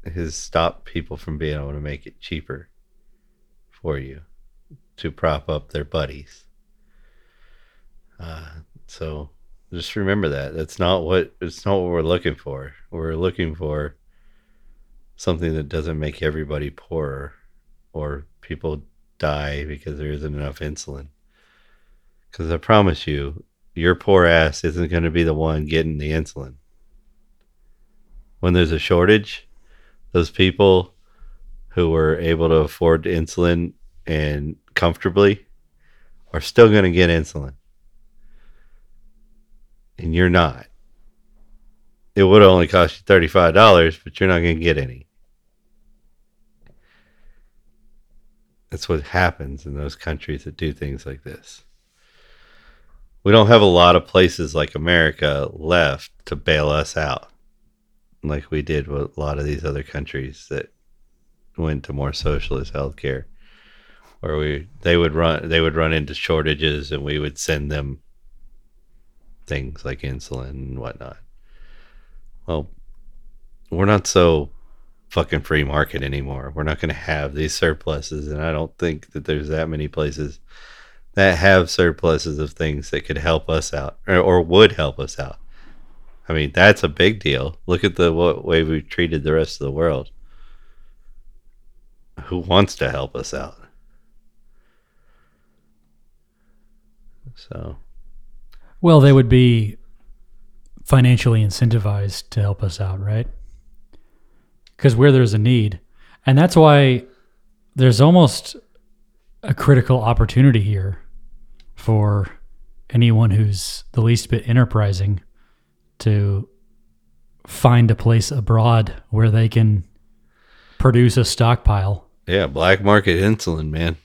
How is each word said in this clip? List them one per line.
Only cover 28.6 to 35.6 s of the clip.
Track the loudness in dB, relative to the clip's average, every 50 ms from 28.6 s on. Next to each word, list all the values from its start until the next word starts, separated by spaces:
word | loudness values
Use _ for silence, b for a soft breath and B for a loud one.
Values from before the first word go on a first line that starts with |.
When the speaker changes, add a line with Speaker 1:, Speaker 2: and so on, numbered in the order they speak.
| 2 0
Speaker 1:
a | -2 -6
shortage, | -2 0 2 2 4 4 4 2 2 -6 -18 -20 _ _ _ -20 _ _ -20 _ _ _ _ _ -20 -4
those | -2 -2 -2 -2
people | 0 0 0 0 2 4 4 4 4 4 2 -4 _ _ _ _ _ _ -20 -20 -20 -20 -20 -20 -20 -20 -20 -10
who | -4 -2 -2 0
were | 0 0 0 0 -2 -2
able | -2 -2 -2 0 0 2
to | 2
afford | 2 0 -2 -4 -2 0 2 2 0 0
insulin | -4 -4 -4 -4 -6 -4 -2 0 0 0 0 -4 -6 -10 _ -20 -20 _ -18 -8
and | -6 -4 -4 -2 -4 -4 -6 -8 -10 -12 _ _ _ _
comfortably | -2 -2 -2 -2 -2 -6 -2 2 4 4 4 2 0 -8 _ -20 _